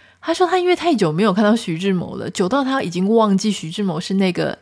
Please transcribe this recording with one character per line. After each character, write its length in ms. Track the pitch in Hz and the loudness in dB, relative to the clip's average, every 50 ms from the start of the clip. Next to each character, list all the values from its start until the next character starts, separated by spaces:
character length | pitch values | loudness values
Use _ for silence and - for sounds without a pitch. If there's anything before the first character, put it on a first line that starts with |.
| _ _ _ _ | _ _ _ _
他 120 | - - 330 | -4 -4 0
说 140 | - 370 | 2 2
他 100 | 330 370 370 | 2 2 2
因 80 | 349 359 | 2 2
为 80 | 359 | 2
太 180 | - 294 349 311 | 2 2 2 2
久 160 | 214 185 156 | 2 2 0
没 140 | 151 165 214 | 2 2 2
有 80 | 214 180 | 2 2
看 100 | 208 214 | 4 4
到 140 | 208 220 | 4 4
徐 200 | 220 - - 165 | 2 0 -4 -6
志 160 | 165 185 202 190 | -2 -2 0 0
摩 240 | 180 - - - | -2 -2 -6 -8
了， 140 | 123 113 117 | -10 -10 -10
久 180 | - - 190 180 | -4 -2 -2 0
到 140 | 262 285 269 | 0 0 -2
他 200 | 262 269 269 - | 0 -2 -2 -4
已 60 | 180 | -4
经 240 | 170 175 185 196 226 | -4 -2 0 2 2
忘 240 | 226 220 208 196 | 4 4 4 2
记 140 | 190 196 214 | 2 0 0
徐 220 | 190 - - 160 170 | -4 -4 -6 -10 -8
志 100 | - 202 | -4 -4
摩 180 | 190 160 160 | -4 -4 -4
是 140 | 180 - 190 | -6 -4 -2
那 180 | 196 190 185 175 | 0 0 0 0
个 240 | 165 156 143 - - | -2 -4 -4 -4 -8